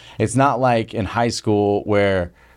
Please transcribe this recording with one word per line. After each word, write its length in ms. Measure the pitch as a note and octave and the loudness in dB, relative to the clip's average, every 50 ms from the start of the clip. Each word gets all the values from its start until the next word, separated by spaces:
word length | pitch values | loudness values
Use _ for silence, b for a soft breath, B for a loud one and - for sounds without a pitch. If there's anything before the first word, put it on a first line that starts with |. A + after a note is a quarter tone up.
| B B B B | B B B B
It's 180 | A2+ G#2+ A2 | -2 0 2
not 240 | C3 C3+ C#3+ B2 A#2 | 2 2 2 2 0
like 340 | C3 B2+ A#2+ A2+ A2 - - | 0 0 0 0 -2 -4 -4
in 100 | A2+ G2 | -6 -6
high 220 | E2+ - A#2 A#2+ A#2+ | -4 -2 -2 -2 -2
school 520 | A2 - - A2+ G#2+ G2+ G#2 G2+ G2+ G2+ - | -2 -2 -2 0 0 2 2 2 0 0 0
where, 480 | G#2 G#2 G2+ G2+ G2 F#2+ F#2 F2 F2 b b b b b | 0 0 2 2 2 2 0 -2 -4 b b b b b